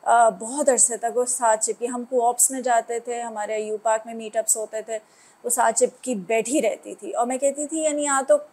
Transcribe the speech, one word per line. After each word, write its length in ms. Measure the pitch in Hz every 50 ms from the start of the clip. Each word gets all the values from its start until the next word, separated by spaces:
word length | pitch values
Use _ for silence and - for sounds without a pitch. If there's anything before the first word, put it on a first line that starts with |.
| -
अ, 240 | - 233 233 233 226
बहुत 380 | 196 185 226 226 262 294 294 277
अरसे 280 | 254 226 - - 233
तक 160 | 214 - 233 214
वो 80 | 247 247
साथ 320 | 240 - - 247 226 220
चिपकी। 300 | 220 - 233 214 _ 233
हम 180 | 247 247 247 240
कोऑप्स 480 | 233 262 247 233 240 240 240 - -
में 100 | 262 262
जाते 380 | 240 254 233 226 226 - 233 233
थे, 200 | 226 254 240 240
हमारे 380 | 233 233 220 208 208 208 220 214
यू 180 | 214 214 214
Park 260 | 208 - 226 220 220 220
में 80 | 233 226
meetups 420 | 226 226 214 - 226 220 - -
होते 260 | 226 214 214 - 220
थे, 140 | 208 226 226 214 _ _ _ _ _ _ _ _ -
वो 60 | 240
साथ 220 | 233 254 233 226
चिपकी 420 | 220 226 254 - - - - 254 254
बैठी 460 | 202 180 - 226 226 220 226 262 311
रहती 340 | 220 208 - - - 208 196
थी। 180 | - 208 -
और 140 | - - 240
मैं 120 | 240 262 254
कहती 280 | 277 277 277 285 294
थी, 180 | 285 320 320 311
"यानी 180 | 302 294 294
यहाँ 220 | 294 285 269 269 262
तो 120 | 277 302 285 294 -